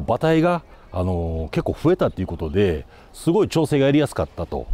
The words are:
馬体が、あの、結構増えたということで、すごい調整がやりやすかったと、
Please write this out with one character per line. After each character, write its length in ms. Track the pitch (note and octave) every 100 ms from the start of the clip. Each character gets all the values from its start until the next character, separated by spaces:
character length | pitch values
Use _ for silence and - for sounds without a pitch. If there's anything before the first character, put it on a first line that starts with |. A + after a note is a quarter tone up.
| -
馬 100 | B2
体 240 | D#3+ D#3+
が、 220 | E3+ E3+ - - -
あ 120 | F2+
の、 460 | F#2 F2+ E2 E2 D#2+
結 120 | E3+
構 120 | - -
増 120 | D3+
え 60 | F#3
た 120 | D#3+
と 120 | -
い 20 |
う 40 | F#3
こ 100 | D#3+
と 120 | D#2+
で、 360 | F#2 G2 D2+ - - -
す 160 | - D#3+
ご 120 | G3
い 60 | D#3+
調 160 | D#3+ D3+
整 140 | C#3+
が 60 | C3+
や 60 |
り 80 | D3
や 80 | C#3+
す 80 | -
か 80 |
っ 40 | E2
た 180 | - E2+
と、 220 | C#2 -